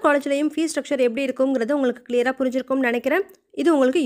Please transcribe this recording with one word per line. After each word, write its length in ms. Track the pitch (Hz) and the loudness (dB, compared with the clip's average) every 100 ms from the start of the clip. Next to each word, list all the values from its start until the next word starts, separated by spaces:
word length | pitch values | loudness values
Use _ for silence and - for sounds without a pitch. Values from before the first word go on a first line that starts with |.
| 320 | 2
காலேஜ்லயும் 460 | 285 277 277 302 | 2 0 -2 -2
ஃபீஸ் 180 | 302 320 | -2 -4
ஸ்ட்ரக்சர் 280 | 294 269 277 247 | -4 -4 0 0
எப்படி 160 | 226 269 | 0 -4
இருக்குங்கிறது 460 | 254 262 262 226 294 | -2 0 0 0 0
உங்களுக்கு 260 | 262 240 - | -2 -4 -4
கிளியரா 220 | 240 247 262 | -2 0 0
புரிஞ்சிருக்கும்னு 500 | 262 254 254 269 254 | -2 -2 -2 -2 0
நினைக்கிறேன். 360 | 240 254 330 403 - _ - | 0 0 -2 -2 -10 _ -2
இது 80 | 277 302 | 2 4
உங்களுக்கு 260 | 254 320 | 4 2